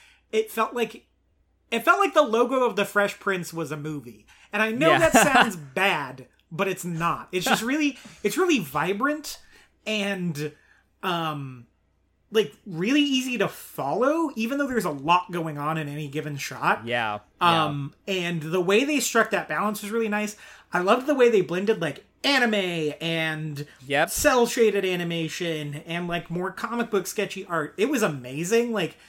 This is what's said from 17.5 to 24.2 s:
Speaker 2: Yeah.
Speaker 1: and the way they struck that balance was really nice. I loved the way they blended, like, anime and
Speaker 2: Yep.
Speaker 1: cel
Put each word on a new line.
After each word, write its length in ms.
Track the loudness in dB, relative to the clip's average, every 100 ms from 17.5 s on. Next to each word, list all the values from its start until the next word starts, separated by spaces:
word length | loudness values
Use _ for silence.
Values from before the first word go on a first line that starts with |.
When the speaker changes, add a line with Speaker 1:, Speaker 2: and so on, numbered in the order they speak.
| 4 2 -2 -8 _ -6
Speaker 2:
Yeah. 80 |
Speaker 1:
and 280 | -4 -2 -4
the 180 | -2 -2
way 220 | 2 2
they 160 | 2 0
struck 320 | 0 0 2
that 180 | 0 -2
balance 320 | -2 -2 -4
was 80 | -4
really 200 | -4 -2
nice. 280 | -2 -4 -8 -20 -20 -6
I 100 | 0
loved 260 | 4 2 4
the 80 | 4
way 140 | 6
they 120 | 4
blended, 400 | 2 -2 0 0
like, 240 | -2 -6 -16 _
anime 680 | 2 4 4 2 0 -2 -2 -2
and 640 | -4 -2 -2 -4 -6 -8 -10 -14 -2
Speaker 2:
Yep. 240 | 0 0
Speaker 1:
cel 340 | 2